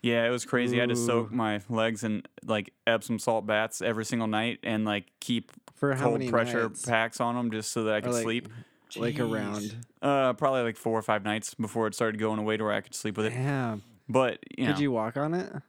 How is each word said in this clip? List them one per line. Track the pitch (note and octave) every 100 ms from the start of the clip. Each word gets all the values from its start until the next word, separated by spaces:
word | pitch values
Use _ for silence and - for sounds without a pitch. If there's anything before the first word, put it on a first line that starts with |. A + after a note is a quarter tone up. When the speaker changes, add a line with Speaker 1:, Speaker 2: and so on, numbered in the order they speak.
Speaker 1:
Yeah, | A#2+ A#2 A#2
it |
was | B2 -
crazy. | B2+ B2 A#2+
I |
had | B2
to | A#2+
soak | A#2 A#2 A2+
Speaker 2:
Ooh. | A#2+
Speaker 1:
my | A2 G#2 G2+
legs | A2+ A2+ A2 A2+
in, | G#2+ - - -
like, | G#2+ G2 _ -
Epsom | A2+ - A2+
salt | - A2+ G#2
baths | G#2+ A2 -
every | - A2+ G#2+
single | A#2+ A2
night | G#2+ A#2 A2+
and, | - A2 G#2+
like, | G2+ - _
keep | - A#2+ - - - -
Speaker 2:
For | C#3+
how | C3 B2+
Speaker 1:
cold | A#2
Speaker 2:
many | B2+
Speaker 1:
pressure | A#2 A#2 A#2+ A2+
Speaker 2:
nights? | G#2 B2
Speaker 1:
packs | A2+ A2+ -
on | A#2+ A#2+
'em | A#2+
just | A2 G#2+
so | A#2+
that | A2
I | G#2+
Speaker 2:
Or, |
Speaker 1:
could | B2
Speaker 2:
like, | A#2+
Speaker 1:
sleep. | A2+ A#2 A#2 A2+ - _ _ -
Speaker 2:
like, | A#2 A#2
Speaker 3:
Jeez. | A#2
Speaker 2:
around? | A2 G2+ G#2 G#2 A2+ A#2+ _
Speaker 1:
Uh, | C#3+ C#3 C3
probably, | A#2 C#3+ C3
like, | A#2 A2
four | A#2 A2+
or |
five | G#2+ G#2+
nights | G2+ G#2+ -
before | - A2 A#2 A2
it | G#2
started | A2+ G#2+
going | A2 G#2+
away | G#2+ G#2+
to |
where | G#2+
I | G#2
could | - -
sleep | A2 G2+
with | G#2+
it. |
Speaker 2:
Damn. | A#2+ C3+ C#3 B2 G#2+ - - -
Speaker 1:
But, | B2+ B2+ - - -
you | B2
Speaker 2:
Could | G2
Speaker 1:
know. |
Speaker 2:
you | C#3+
walk | A#2 A2 C#3
on | D3+ F3
it? | F#3+ C#3